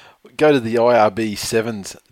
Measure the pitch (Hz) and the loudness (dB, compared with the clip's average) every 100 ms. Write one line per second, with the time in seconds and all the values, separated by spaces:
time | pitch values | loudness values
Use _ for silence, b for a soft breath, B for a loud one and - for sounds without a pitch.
0 | B B _ 120 151 143 113 117 120 117 | B B _ 0 2 2 0 0 2 4
1 | 107 98 110 101 - 113 113 107 92 - | 2 0 -6 -6 -4 -4 -4 -8 -12 -18
2 | _ | _